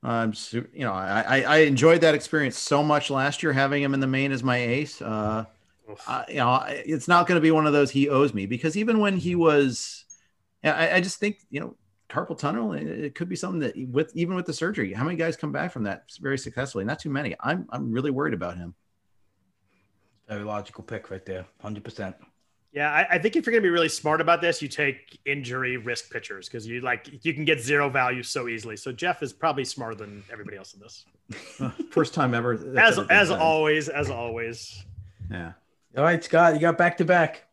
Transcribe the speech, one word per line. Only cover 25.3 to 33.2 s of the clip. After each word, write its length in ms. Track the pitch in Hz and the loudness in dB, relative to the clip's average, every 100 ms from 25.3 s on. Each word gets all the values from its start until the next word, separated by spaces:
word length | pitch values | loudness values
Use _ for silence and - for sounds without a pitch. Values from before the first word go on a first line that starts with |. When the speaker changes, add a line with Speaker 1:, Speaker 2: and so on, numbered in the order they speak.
| 143 123 127 127 127 | -6 -6 -4 -4 -4
Speaker 2:
risk 340 | 113 117 - | -6 -8 -8
pitchers, 380 | 120 - 98 90 | -12 -12 -16 -12
'cause 180 | 120 110 | -12 -10
you, 140 | 120 | -8
like, 420 | 123 120 - 127 | -4 -4 -6 -10
you 120 | 165 | -6
can 100 | 143 | -4
get 160 | 156 156 | 0 0
zero 300 | 120 147 143 | 2 2 2
value 320 | 131 127 127 | 2 0 -2
so 260 | 123 - 120 | -6 -6 -6
easily. 300 | 117 113 107 | -8 -10 -12
So 140 | - | -10
Jeff 300 | 120 175 170 | -6 -4 -2
is 80 | 139 | -6
probably 360 | - 165 139 127 | -2 -2 -2 -4
smarter 280 | - 113 | -6 -10
than 300 | 107 104 104 101 | -10 -14 -16 -18
everybody 240 | 113 104 101 | -16 -14 -16
else 160 | 98 | -18
in 80 | 98 | -20
this. 240 | 107 - _ _ _ - - - | -20 -20 _ _ _ -18 -16 -8
Speaker 1:
Uh, 80 | - - - | -8 -6 -2
first 240 | - 156 | 0 0
time 180 | - 135 | 2 0
ever 240 | 117 120 113 | 2 0 -4
that's 360 | - 135 226 | -2 4 6
Speaker 2:
As, 60 | 170 | 6
Speaker 1:
ever 80 | - | 4
been 80 | |
Speaker 2:
as 100 | 185 | 4